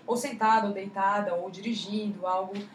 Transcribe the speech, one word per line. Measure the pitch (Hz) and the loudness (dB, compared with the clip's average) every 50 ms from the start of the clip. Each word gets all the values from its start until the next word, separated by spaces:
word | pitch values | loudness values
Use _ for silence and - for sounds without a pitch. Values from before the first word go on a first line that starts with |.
| - | -2
ou | - 240 - | -2 -2 0
sentada, | - 277 233 202 220 214 202 214 202 | 0 -4 -2 2 4 6 6 6 4
ou | 202 202 | 2 0
deitada, | 190 196 202 - 196 196 196 208 208 202 180 175 | -2 -6 -6 -2 0 2 2 4 2 2 0 0
ou | 175 180 196 | -2 -2 -4
dirigindo, | - 190 - 233 220 - - 202 208 220 208 202 185 180 185 | -8 -6 -4 -2 -2 -2 -4 -2 -2 -2 -2 -2 -4 -2 0
algo, | 185 185 190 190 196 202 208 208 - | 0 0 0 0 -2 -4 -6 -8 -10